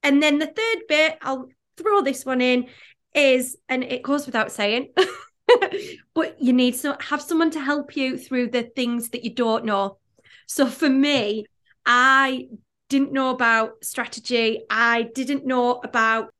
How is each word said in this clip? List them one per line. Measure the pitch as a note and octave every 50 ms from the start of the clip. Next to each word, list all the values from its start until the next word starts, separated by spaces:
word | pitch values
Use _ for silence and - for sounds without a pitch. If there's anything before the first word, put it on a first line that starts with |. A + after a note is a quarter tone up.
| -
And | C#4+ C#4 C#4+
then | D4+ D4+ D4 D4
the | D#4
third | D4+ D#4 - A4 A4+ A4+ - - -
bit, | D4+ D4+ D#4 D#4+ D#4+ -
I'll | - C4+ C4+ C4 C4 - _ _ _ _ _
throw | - E4 G#4+ - D4+
this | C#4 C4+ C4+ C4 -
one | B3+ C4 B3+
in, | B3 B3+ B3 B3 B3 B3+ - - - - _ _ _ _ _
is, | D4 C#4+ C4+ C4 B3+ B3+ - - _ _ -
and | C4 B3+ B3+
it | - B3+ B3
goes | - C4 C#4+ D4 C#4+
without | C4+ A#3 A3+ - -
saying, | - - G#3 G#3 A3 B3 C#4 - _
<laughs> | - F#4+ F#4 - - - _ _ _ _ - B4 A#4+ G4 - - G4+ - - - - _ _ _
but | D#4+ D#4+ - - -
you | - B3
need | B3 B3+ B3 B3 B3
to | B3 - D4 C4+ -
have | - - D4 D4
someone | D4 - F4 D#4+ E4 D#4+
to | D#4+ D#4
help | C4+ C4+ D4 D4 C#4+ C#4+ -
you | D4 C4+ C4 B3+
through | B3+ - - C4 B3 B3 A#3+
the | A#3+ B3 A#3
things | A#3 _ - B3+ B3 A#3+ A#3 A3+ -
that | - B3 A#3
you | A#3 -
don't | - A#3+ A3+ A3 A3+ A3+
know. | A3 G#3 G3 G3 G3 G3 _ _ _ _ _ _ _ - - _
So | - - - C#4
for | B3 - - E4 C#4+
me, | C4 C4+ C#4 D4 C#4+ C4 A3 G#3 G#3 A3 G#3 _ _ _ _ _ _ _ _
I | - A#3+ B3 B3+ C4+ C4+ C4+ C4+ C4 C4 B3+ B3+ B3+ A#3+ - _ _ _ _ _ _
didn't | C#4 C#4 C#4 -
know | - C4+ C4+ C4
about | B3+ B3+ B3 A#3 A3+ A3+ A3 A3 - _ -
strategy. | - - - A#3 - - - - - B3 A#3 A3+ A3 A3+ A3+ - _
I | G#3 A3 A#3 A#3 A#3 A#3 A#3 A#3 -
didn't | C4+ C4 A3+ C#4+ C#4 C#4
know | B3+ C4 B3+ A#3+ A#3+ B3 B3
about | B3 A3+ - A#3 A3+ E4+ E4 E4+ - - _